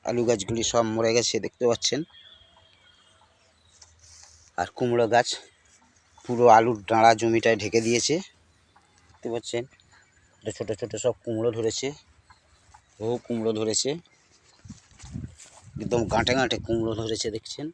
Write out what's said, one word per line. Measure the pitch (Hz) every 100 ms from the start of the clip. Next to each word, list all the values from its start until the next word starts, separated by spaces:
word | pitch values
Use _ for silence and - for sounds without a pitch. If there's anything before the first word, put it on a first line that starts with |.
| -
আলু | 120 117
গাছগুলি | 117 95 113 107
সব | 120 113 110
মরে | 117 117
গেছে, | 113 117 101
দেখতে | _ 123
পাচ্ছেন। | 117 - 131 170 - - - _ _ _ _ _ _ _ _ _ _ _ _ _ _ - _ - - - - - -
আর | 87 -
কুমড়ো | 127 120 113
গাছ | 117 123 - - _ _ _ _ _ _ - -
পুরো | 120 120 110
আলুর | 113 110 92
ডাঁড়া | 113 113 110
জমিটায় | 113 113 117 110
ঢেকে | 104 113 117
দিয়েছে, | 120 - 156 - _ _ _ _ _ _ _ _
দেখতে | _ 127
পাচ্ছেন। | 117 - 120 131 _ _ - _ _ _ _
এটা | 107 -
ছোট | 107 107
ছোট | 110 107
সব | 127 113
কুমড়ো | - 110 117 113
ধরেছে, | 113 - 131 147 _ _ _ - _ _ _ - _ _
বহু | 107 120 -
কুমড়ো | 117 110 107
ধরেছে, | 110 104 131 165 - _ _ _ _ _ - - _ - - - - - - - - -
একদম | 110 120 104
গাঁটে | 107 117 127
গাঁটে | 123 110 -
কুমড়ো | 113 113 110
ধরেছে, | 110 110 113 107
দেখছেন। | - - 147